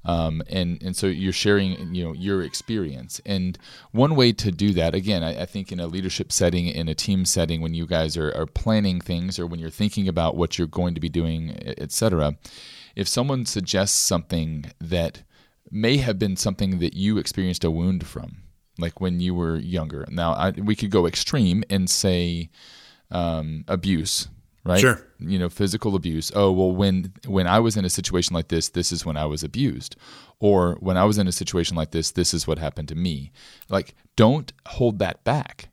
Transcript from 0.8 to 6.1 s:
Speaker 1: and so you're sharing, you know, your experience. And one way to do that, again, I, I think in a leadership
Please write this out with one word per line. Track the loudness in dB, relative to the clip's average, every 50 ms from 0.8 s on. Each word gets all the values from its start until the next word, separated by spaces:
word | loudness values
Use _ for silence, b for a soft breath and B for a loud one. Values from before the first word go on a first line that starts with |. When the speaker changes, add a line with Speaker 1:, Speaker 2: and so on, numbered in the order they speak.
Speaker 1:
and | -6 -6 -4
so | 0 0
you're | 0 0 0 -2 -2 -2
sharing, | 2 2 4 4 4 4 0 -2 -4 -6 -6 -4
you | -4 -4
know, | -6 -6
your | -6 -2 -2 0 -2
experience. | -2 -4 -8 -10 -6 -4 -4 -2 -2 -4 -6 -10 -12 -14 -14 -14 _
And | -4 -2 -2 -2 -2 -4 B B B B B B B
one | 2 4 4 4 6
way | 6 6 6 4
to | 2 0 -2
do | 0 2 2 2 4
that, | 4 2 2 0
again, | 0 0 0 0 0
I, | 0 -4 -4 -6
I | -8
think | -8 -8 -10 -8 -8
in | -8 -8
a | -6
leadership | -6 -6 -4 -4 -4